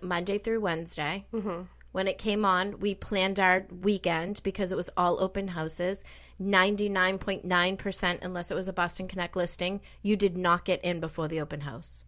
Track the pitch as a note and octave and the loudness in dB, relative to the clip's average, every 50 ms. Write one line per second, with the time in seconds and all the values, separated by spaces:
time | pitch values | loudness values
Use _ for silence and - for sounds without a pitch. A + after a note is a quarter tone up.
0 | F#3 F3+ F3+ E3+ F3 F#3+ G3 G#3 - A3+ A3+ A3+ G#3+ F3+ E3 D#3+ E3+ E3 - - | -4 -2 -2 -2 0 0 -2 -2 -2 -2 -2 0 0 0 -2 -2 -4 -8 -6 -4
1 | D3 D3 F3 G3 G3 - - A3+ G3 G#3 F3 E3+ F#3 F3+ - - - - - F#3 | -4 -4 -4 -6 -8 -8 -6 -4 -4 -4 -4 -6 -8 -12 -16 -20 -18 -8 -4 -2
2 | F#3+ G3 F#3 - - A3 G3+ G#3 G#3+ G3 F#3 F3+ F#3 G3+ G3 - F#3+ G#3 F#3+ - | 0 0 -2 -2 0 0 2 2 4 4 4 4 2 0 -4 -2 -2 -2 -2 -2
3 | - - G#3+ F#3+ F#3 F#3+ G3 G3+ F#3+ F#3 F3+ F#3+ G3 - F3 F3+ F#3 G3+ G#3 F#3 | -6 -4 0 0 2 2 2 4 4 6 4 4 2 -4 -10 -2 0 2 2 2
4 | - F3 E3 D#3+ E3+ F#3+ G#3 - - G3 F3+ - G3+ F3 F#3 D#3+ F3 - - - | 2 0 0 0 -2 -4 -6 -4 -4 -6 -2 -2 -2 -2 -2 -4 -4 -4 0 2
5 | F3+ F3 E3+ - F#3+ F#3+ - G3 G3 F#3+ F3 E3+ D#3+ D#3+ D#3 - F3 F3+ G3+ F#3+ | 2 2 4 2 0 0 0 -4 -4 -4 -4 -4 -6 -6 -4 -4 -2 -2 -2 -4
6 | - - - - - - - - F#3 G3 G3+ F#3 F#3 G3+ G#3 G3 G#3 G3+ G3 F#3+ | -8 -16 -20 -20 -20 -20 -12 -6 -2 4 6 6 6 6 4 2 0 0 2 2
7 | F#3 F#3 F#3+ F#3 - - G3 - - F3+ F3+ F3 F3 F#3 G3 F#3+ - G3+ F#3+ - | 2 2 2 0 -2 -4 -4 -2 0 2 4 4 4 4 2 -2 -4 -4 -4 0
8 | - F3+ F3 - - F3+ F#3 F3 E3+ - F3+ F#3 F#3 F#3+ F#3 F#3+ F3 E3+ - - | 0 0 0 0 -4 -6 -6 -6 -4 -4 -4 -4 -2 -4 -2 0 -2 -2 -2 -6
9 | F#3 F#3 - F#3 F3 E3+ - F#3 F3 E3+ - - F3 F3+ G3 G3 - - - - | -8 -8 -4 -4 -6 -4 0 0 0 0 0 -2 -2 -2 -2 -4 -8 -10 -16 -6
10 | - G3+ G#3+ F#3+ G3+ F#3+ F3 F#3 F3+ F3 E3+ F3 - - F3+ - - F3+ F3 E3 | 0 2 2 4 4 2 2 4 4 4 4 4 4 0 0 2 2 -2 -2 0
11 | D#3+ D#3+ D#3 - D#3+ D3+ D#3+ D#3+ - - D#3 D3 C#3+ D3 - D3+ E3+ - - - | -2 -6 -2 -2 -2 -2 0 -2 -4 -4 -6 -8 -8 -8 -10 -10 -12 -14 -16 -18
12 | - | -18